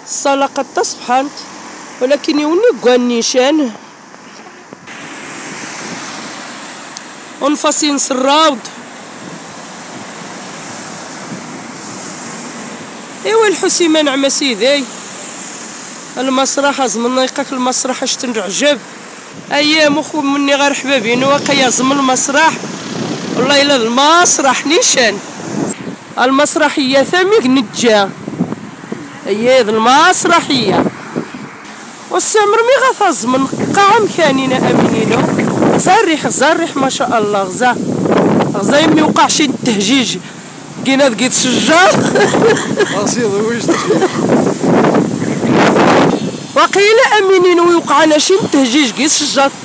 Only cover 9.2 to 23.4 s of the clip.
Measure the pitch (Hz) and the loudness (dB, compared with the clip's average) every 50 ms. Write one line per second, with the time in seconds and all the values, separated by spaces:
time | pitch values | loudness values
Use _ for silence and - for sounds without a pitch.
9.2 | - - - - - - - - - - - - - - - - - - - - | -16 -16 -16 -16 -16 -16 -16 -16 -16 -16 -16 -16 -16 -16 -14 -14 -14 -14 -14 -16
10.2 | - - - - - - - - - - - - - - - - - - - - | -14 -14 -14 -14 -14 -14 -14 -14 -14 -14 -12 -12 -12 -12 -14 -14 -14 -14 -14 -14
11.2 | - - - - - - - - - - - - - - - - - - - - | -12 -12 -12 -12 -12 -12 -14 -14 -14 -14 -14 -14 -14 -14 -14 -12 -12 -12 -12 -12
12.2 | - - - - - - - - - - - - - - - - - - - - | -12 -12 -12 -12 -12 -12 -12 -12 -12 -12 -12 -14 -14 -14 -14 -16 -16 -16 -16 -10
13.2 | - 392 427 453 440 415 339 - 381 359 - - 349 320 311 311 302 277 262 277 | -4 0 2 4 4 4 2 2 0 0 2 2 4 4 4 2 2 2 0 0
14.2 | 277 277 269 - 294 269 233 185 220 262 285 285 254 226 - - - - - - | 0 0 0 0 0 -2 0 0 2 2 2 2 -2 -6 -10 -12 -14 -12 -12 -12
15.2 | - - - - - - - - - - - - - - - - - - - 247 | -12 -12 -12 -12 -12 -12 -12 -14 -14 -14 -14 -16 -16 -16 -16 -16 -18 -12 -8 -4
16.2 | 254 269 262 262 269 254 - 285 277 285 269 - 269 240 180 220 233 240 254 254 | -2 -2 0 0 0 0 0 0 0 0 0 0 -2 -2 0 0 -2 0 0 0
17.2 | 262 254 - 285 269 - 277 254 247 254 247 - - 262 247 - 269 233 - - | 0 0 -2 -6 -6 -4 -4 -2 -2 0 0 -2 -2 -2 -4 -4 -4 -6 -4 -4
18.2 | - 247 226 220 185 190 - - 269 294 294 220 - - - - - - - - | -6 -4 -4 -4 -4 -4 -2 0 2 2 0 0 -4 -14 -18 -18 -18 -18 -18 -18
19.2 | - - - - - - - 285 294 294 311 320 302 294 294 311 294 - - 311 | -18 -18 -18 -18 -10 -4 -2 0 2 2 2 4 4 2 2 0 -2 -4 -4 -2
20.2 | 277 277 277 285 285 277 277 269 277 285 277 - - 262 277 262 202 226 240 247 | -2 0 0 0 0 0 0 2 2 0 0 -2 -2 0 0 0 0 0 0 0
21.2 | 269 277 277 285 285 - 277 277 262 247 - - 254 269 277 285 269 262 254 247 | 2 2 2 2 0 0 2 2 2 2 2 2 2 2 2 2 2 2 2 0
22.2 | - - 262 294 320 320 240 - - - - - - - - - - - - - | 0 0 2 4 4 2 2 -2 -8 -10 -10 -10 -10 -10 -8 -6 -6 -6 -6 -6
23.2 | - - - - | -6 -6 -2 -2